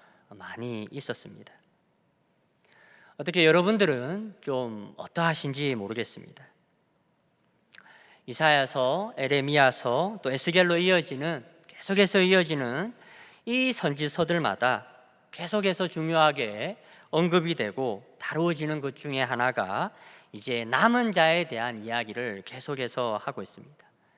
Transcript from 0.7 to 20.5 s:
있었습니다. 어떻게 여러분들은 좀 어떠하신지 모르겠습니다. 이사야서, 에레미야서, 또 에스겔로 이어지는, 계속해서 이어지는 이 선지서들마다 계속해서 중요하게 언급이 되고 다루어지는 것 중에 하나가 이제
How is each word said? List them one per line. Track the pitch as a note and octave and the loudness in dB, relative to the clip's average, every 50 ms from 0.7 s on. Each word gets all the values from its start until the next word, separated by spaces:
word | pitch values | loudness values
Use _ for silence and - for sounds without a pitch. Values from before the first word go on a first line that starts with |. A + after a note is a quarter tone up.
| A#2 G#2+ G#2+ - | -8 -8 -10 -10
있었습니다. | - C#3 - - A#2 - - G2+ G2+ - F#2+ - - _ _ _ _ _ _ _ _ _ _ _ _ _ _ _ _ _ _ _ _ _ _ _ _ _ _ _ - - _ - _ | -12 -14 -10 -10 -12 -12 -12 -20 -20 -20 -20 -20 -20 _ _ _ _ _ _ _ _ _ _ _ _ _ _ _ _ _ _ _ _ _ _ _ _ _ _ _ -20 -20 _ -20 _
어떻게 | - C#3+ C3+ - F3+ D#3+ | -10 -8 -2 2 6 6
여러분들은 | D#3 D#3 F3 F3 G3 A3 G#3 G3+ D#3+ C#3 B2 B2 C#3 F3+ G#3 A3 G#3+ F#3+ - | 8 8 6 6 4 4 4 4 2 2 0 -2 -6 -6 -8 -8 -12 -16 -12
좀 | - C#3+ C3+ B2+ B2+ A#2 A2 G#2 G2+ G2+ - - | -6 -4 -2 -2 -2 -4 -6 -10 -12 -14 -14 -16
어떠하신지 | - - - E3+ E3 E3 D#3+ - - C#3+ C3 C#3 D3 C#3 B2+ | -16 -10 -4 -2 0 0 0 -2 -4 -6 -6 -2 -2 -2 -2
모르겠습니다. | A2 G2 G2 A2+ A#2+ G#2+ - - - - - - - - - _ _ _ _ _ _ _ _ _ _ _ _ _ _ _ _ _ _ _ _ _ _ _ _ - - _ - - - - - - _ _ | -2 -4 -6 -6 -6 -6 -8 -8 -18 -20 -20 -20 -20 -20 -20 _ _ _ _ _ _ _ _ _ _ _ _ _ _ _ _ _ _ _ _ _ _ _ _ -20 -20 _ -20 -20 -20 -20 -20 -20 _ _
이사야서, | - A#2 - D#3 D#3 D3+ C#3+ C3+ B2+ - C#3 B2+ B2+ D3+ F3+ G#3 A3+ A#3+ D3 | -12 -6 0 4 4 4 4 2 0 0 0 2 2 2 0 -2 -6 -6 -4
에레미야서, | C#3 B2+ C#3+ C#3 C3+ C#3+ D3 D3 C#3 C3 B2 - - B2 A#2+ C#3 F3 G3+ A3+ G3 | -2 0 0 0 0 2 4 6 6 6 4 2 -2 -2 0 0 0 -2 -4 -6
또 | - C3 | -6 -4
에스겔로 | C3+ C3+ - F3 E3 F#3 F3+ F3 E3+ E3+ | -4 -2 -2 2 4 4 6 6 4 2
이어지는, | F3+ F#3 F#3 F3 D#3 - C#3 C3 D3 E3 E3 C3 A2+ - - - _ _ | 4 4 4 2 2 -2 -6 -6 -4 -4 -4 -6 -8 -14 -20 -20 _ _
계속해서 | - - - - G3 G3 G3+ F3+ - G3 | -20 -20 -6 -4 4 4 4 6 6 4
이어지는 | F#3 F#3 F#3+ F#3 F3 D#3 D#3+ C#3+ C3 A#2 C3 C#3+ F#3+ A#3 A#3+ - - - - - - - - _ - | 6 6 6 4 4 2 0 -2 -2 -2 -2 -4 -4 -6 -8 -14 -20 -20 -20 -20 -20 -20 -20 _ -8
이 | A3+ A#3+ B3+ C4 B3+ A#3 | -4 -2 0 0 0 -2
선지서들마다 | - - D#3 C#3+ C#3 D3+ C#3+ - - E3+ D#3 F3 E3+ D3 A2 F#2+ - A#2 B2+ B2 G#2 - - - - - _ _ _ _ _ | 0 -2 -2 -2 -2 -4 -4 -2 -2 -2 0 0 0 0 -2 -2 0 0 0 0 0 -4 -10 -20 -20 -20 _ _ _ _ _
계속해서 | - - F3 E3 G#3+ G#3 G3 G3 F3 - F#3 E3+ | -14 -12 -10 -4 -2 0 2 0 0 0 -2 -4
중요하게 | - E3 D#3 D#3+ E3 D#3+ D#3 D3+ C#3+ C3+ A#2+ G#2+ G#2 G#2 B2 F3 A#3 - - - - - - - | -2 -4 -4 0 4 6 6 6 4 2 -4 -4 -4 -6 -6 -8 -8 -10 -16 -20 -20 -20 -16 -2
언급이 | - D#3 F3 F3 E3+ F3+ D#3+ E3+ D#3+ | 0 2 2 4 4 2 2 2 -2
되고 | - A2+ G#2 F#2+ C3 C3 B2 G2+ G2+ - - - _ | -2 -2 -4 -2 -2 -2 -2 -2 -4 -8 -18 -20 _
다루어지는 | - - - D#3 E3+ F3 E3 D3 D#3 D3+ D3+ D3+ | -12 -8 -4 -2 0 0 0 -2 -2 -4 -4 -4
것 | C#3 C3+ C3+ | -6 -8 -10
중에 | - - D3 C#3 C3+ | -8 -10 -6 -2 -2
하나가 | C3 A#2+ B2+ A#2+ A#2+ B2+ B2 A#2 G2 F#2 G2 B2+ F3 G#3+ - - - - - - - _ | -2 -2 0 0 0 0 0 0 -4 -2 -2 -4 -4 -4 -6 -14 -20 -20 -20 -20 -20 _
이제 | - G#2 - C3 | -18 -14 -8 -4